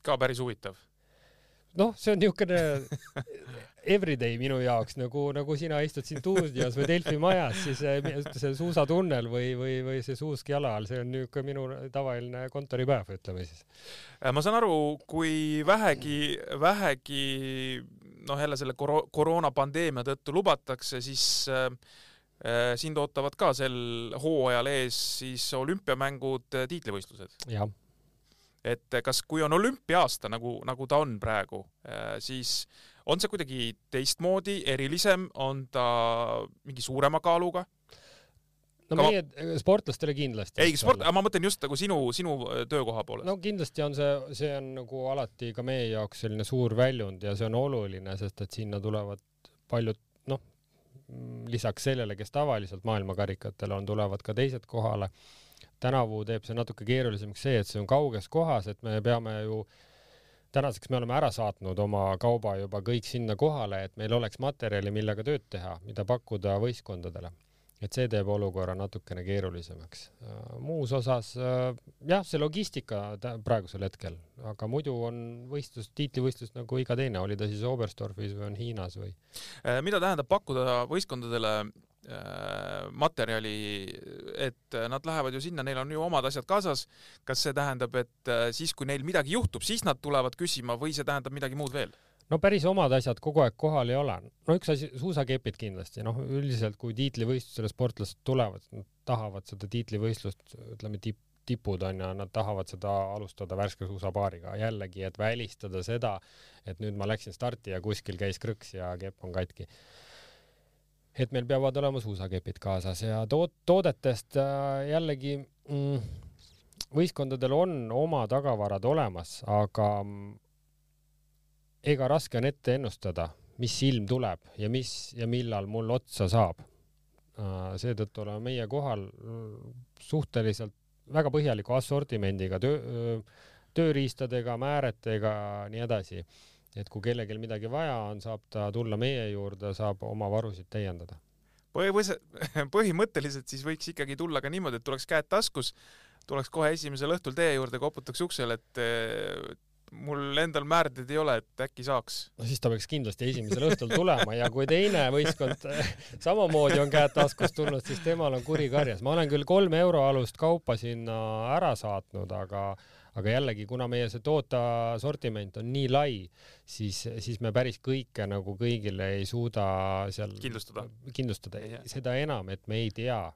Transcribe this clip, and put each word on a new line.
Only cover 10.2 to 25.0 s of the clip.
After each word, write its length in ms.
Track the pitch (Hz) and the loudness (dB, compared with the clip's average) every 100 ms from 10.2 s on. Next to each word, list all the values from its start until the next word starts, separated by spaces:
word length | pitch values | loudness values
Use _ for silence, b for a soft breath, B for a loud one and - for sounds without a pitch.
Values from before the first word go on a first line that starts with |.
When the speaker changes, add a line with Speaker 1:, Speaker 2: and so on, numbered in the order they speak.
| 151 139 - | -4 -6 -2
Speaker 2:
jala 260 | 143 139 | 0 0
all, 140 | 107 104 | -2 -2
see 120 | 127 | -4
on 80 | 120 | -4
niisugune 360 | 131 127 143 | -4 -4 -4
minu 220 | 135 139 131 135 135 | -4 -6 -6 -8 -4
tavaline 580 | 139 135 120 123 123 131 | -2 -2 -2 -6 -8 -6
kontoripäev, 640 | 143 139 123 127 131 95 | -8 -2 0 4 2 0
ütleme 320 | 95 - 90 | -10 -8 -8
siis. 200 | 85 80 _ B B B B | -8 -12 _ B B B B
Speaker 1:
Äh, 180 | B 131 | B 0
ma 120 | 139 | 2
saan 120 | 180 226 | 4 4
aru, 160 | 220 156 147 147 | 4 4 2 -2
kui 600 | - 160 160 156 156 151 | -4 -2 0 0 0 2
vähegi, 540 | 156 214 208 143 147 147 147 143 - | 4 6 6 2 0 0 0 -2 -4
vähegi, 680 | 139 160 202 185 131 - 139 135 135 135 131 131 127 120 - - - | 4 4 6 2 0 -2 -2 -2 -2 -4 -4 -4 -6 -10 -20 -20 -14
noh, 180 | - 143 | -6 -2
jälle 160 | 147 135 | 0 0
selle 180 | 135 | -4
koro-, 300 | 131 143 151 - | -2 2 2 2
koroonapandeemia 960 | 156 156 165 151 135 139 156 165 131 | 2 4 4 4 2 0 2 0 0
tõttu 300 | 123 139 - | -2 -4 0
lubatakse, 680 | 160 190 143 - 127 - 127 | 2 4 2 0 -6 -4 -6
siis, 240 | 123 131 - - | -4 0 2 2
äh, 240 | - 131 127 123 B B B B B _ | 2 2 0 -4 B B B B B _
äh, 340 | 113 117 123 | 0 2 2
sind 220 | 120 156 151 | 2 -2 -2
ootavad 380 | 143 - 139 - | -2 0 -2 4
ka 160 | 180 | 4
sel 240 | 131 135 123 120 117 117 | 4 0 -2 -4 -4 -6
hooajal 580 | 113 156 160 127 120 131 | -2 2 4 4 4 4
ees 240 | 139 127 - | 0 0 -2